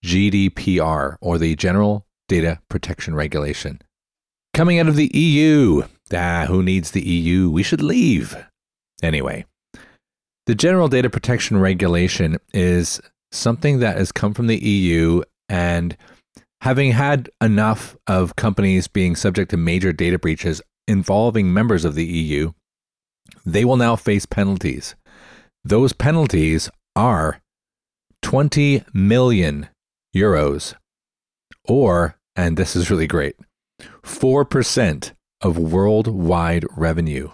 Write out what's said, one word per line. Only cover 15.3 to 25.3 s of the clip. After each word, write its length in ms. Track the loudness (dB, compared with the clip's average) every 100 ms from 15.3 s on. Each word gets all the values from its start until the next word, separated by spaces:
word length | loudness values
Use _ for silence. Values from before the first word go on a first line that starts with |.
| _ _
and 480 | -4 -2 -2 -4 -8 -18 _ _ -20 _ _
having 300 | -2 0 2
had 400 | 2 2 0 -4 _
enough 540 | 2 2 2 0 -6 -14 -2
of 300 | 0 0 -2
companies 520 | -2 0 2 0 0
being 280 | -2 0 0
subject 340 | -2 -2 -2
to 60 | -2
major 340 | 0 0 0
data 280 | 0 0 0
breaches 420 | -2 -2 -4 -6 -10 _ -2
involving 640 | -2 0 0 2 2 0
members 320 | 2 2 0
of 120 | 0 -2
the 100 | -4
E 160 | -2
U, 320 | -2 -2 -4 -6 _ _ _ _ _ _ _ -14
they 220 | -4 0 2
will 120 | 2
now 180 | 2 0
face 320 | 0 -2 -2
penalties. 680 | -2 -2 -2 -4 -6 -12 -20 _ -20 -20